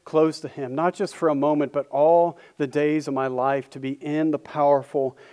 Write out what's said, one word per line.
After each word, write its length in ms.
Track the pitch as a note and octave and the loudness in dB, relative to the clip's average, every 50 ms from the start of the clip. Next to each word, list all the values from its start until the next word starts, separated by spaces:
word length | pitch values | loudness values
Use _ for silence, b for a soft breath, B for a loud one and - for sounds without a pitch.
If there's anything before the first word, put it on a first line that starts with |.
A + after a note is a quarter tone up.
| b | b
close 340 | - - D#3 D#3 D#3+ D#3 - | -2 2 2 2 2 0 -4
to 80 | - C3+ | -12 -12
him, 260 | - - C#3 B2 B2+ | -10 -10 -8 -6 -4
not 180 | D3 E3 F3+ - | -2 -2 -2 -2
just 240 | - G3 F3 - | -2 -6 -6 -4
for 140 | - E3+ D#3+ | -2 0 0
a 40 | D3 | 2
moment, 380 | C#3 C#3+ D3+ D3+ D3 C#3+ C3 - | 2 2 2 2 2 0 -2 -2
but 140 | C#3+ C3+ | -6 -6
all 500 | - - C#3 D3 D#3+ E3+ E3+ E3+ E3+ E3 B B B B - | -2 0 2 4 6 6 6 4 2 -2 B B B B -6
the 80 | D3 | -6
days 420 | C3+ C3+ D3 D3 D3+ D3+ D#3 C#3+ D3 | -2 0 0 0 2 0 -2 -2 -4
of 60 | C#3 | -4
my 140 | C3+ C3+ C3 | -4 -4 -4
life, 420 | B2+ B2+ B2+ C3+ C#3 C#3 C3 - | -2 -2 0 0 0 -2 -4 -8
to 100 | - C#3+ | -14 -8
be 120 | C3 C3 C#3 | -8 -8 -8
in 400 | - - D3 D3+ D#3 D#3 D#3+ D3+ | -6 -6 -4 -2 0 0 0 -2
the 60 | C3+ | -2
powerful 800 | - - - D3+ D3 C#3+ C#3+ C#3 B2+ - - D3 C3+ C3 - B B B | -6 -8 -4 0 4 4 4 2 2 -2 -4 -2 -2 -2 -6 B B B